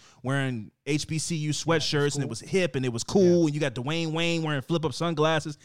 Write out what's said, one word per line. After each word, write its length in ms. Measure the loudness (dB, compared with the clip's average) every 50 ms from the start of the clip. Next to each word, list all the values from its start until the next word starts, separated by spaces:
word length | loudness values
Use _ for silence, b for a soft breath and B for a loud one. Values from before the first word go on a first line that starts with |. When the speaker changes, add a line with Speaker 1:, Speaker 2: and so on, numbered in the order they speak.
| b b b b b
Speaker 1:
wearing 480 | -2 -2 -2 -2 -2 -4 -6 -8 -12 -16 _ -6
H 240 | -2 -2 -2 -2 -4
B 100 | -6 -4
C 160 | -4 -4 -4
U 60 | -4
Speaker 2:
Yeah, 20 | -2
it 40 | -2
was 140 | -4 -2 0
Speaker 1:
sweatshirts, 480 | 0 0 2 2 0 0 0 0 0 0
and 80 | -2 -4
it 40 | -4
Speaker 2:
cool. 20 |
Speaker 1:
was 100 | -6 -10
hip, 380 | -8 -2 0 0 0 0 0 -2
and 80 | -2
it 80 | -2 -2
was 100 | -4 -4
cool, 360 | 0 4 6 6 8 6 6
Speaker 2:
Yeah. 40 | 4 2
Speaker 1:
and 60 | 2
you 60 | 0
got 160 | -2 -4 -4
Dwayne 380 | -4 -4 -4 -2 -2 -2 -2 -2
Wayne 300 | 0 0 0 0 0 0
wearing 180 | -2 -2 -2
flip-up 320 | -2 -2 -2 0 0 -2 -4
sunglasses. 640 | -2 -2 -2 0 2 2 4 2 2 0 -4 -10 -12